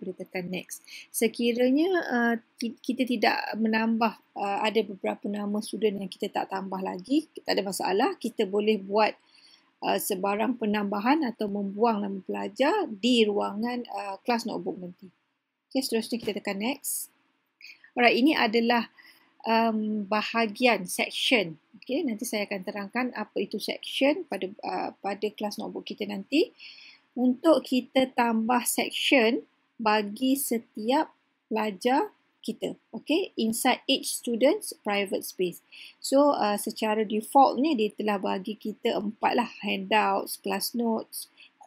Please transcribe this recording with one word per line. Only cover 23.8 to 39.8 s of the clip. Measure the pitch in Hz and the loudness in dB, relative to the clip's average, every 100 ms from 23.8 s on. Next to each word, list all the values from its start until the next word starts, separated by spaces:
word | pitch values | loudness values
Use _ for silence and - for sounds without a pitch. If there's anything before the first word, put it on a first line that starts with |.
| - - 269 302 339 | -6 0 2 2 -2
pada, | 196 190 208 - | -6 -6 -8 -6
uh, | 185 - - | -4 -6 -6
pada | 196 202 214 | -8 -4 -6
kelas | 208 214 208 | -4 -6 -6
notebook | 190 185 185 | -8 -10 -10
kita | - 202 | -8 -6
nanti. | 202 196 285 - - - - - - _ | -8 0 2 2 -2 -20 -20 -20 -20 _
Untuk | - 254 254 330 294 - | 0 0 4 4 4 4
kita | 254 247 269 262 - | -2 2 2 2 2
tambah | 240 226 220 240 | 2 2 2 2
section | 226 - - - - 277 226 277 - _ _ - | 2 -2 -2 -2 4 6 6 2 -4 _ _ -4
bagi | 214 214 208 208 262 | 2 2 0 -2 0
setiap | 269 - 233 - - 214 269 - _ _ _ | 0 0 -4 -6 -6 0 0 0 _ _ _
pelajar | _ 214 214 190 247 269 427 - _ _ | _ -4 -4 -2 2 2 0 -6 _ _
kita. | - - 180 175 _ | -10 -6 -8 -8 _
Okey, | 226 - 302 392 - | -14 -2 -2 0 -2
inside | 226 226 262 240 | -2 0 0 0
each | - 269 - - | 0 -2 -2 -6
student's | - 226 254 415 - - | -4 2 4 4 -2 -10
private | - 202 196 202 | -4 -2 -2 -4
space. | - - 185 170 _ - - - | -6 -4 -4 -6 _ -20 -20 -14
So, | - 269 285 | 0 4 6
uh, | - 208 208 | 4 0 0
secara | - 220 220 214 | -4 -4 0 0
defaultnya | 214 214 220 285 262 220 294 269 | 0 -2 2 6 6 6 0 2
dia | 214 | 0
telah | - 214 202 | -2 -2 -2
bagi | 202 196 190 208 | -2 -4 -4 -8
kita | 214 208 233 - | -8 -4 -2 -2
empat | 208 - 220 - | -2 -2 0 2
lah, | 226 - | 0 -4
handouts, | 202 202 | -6 -4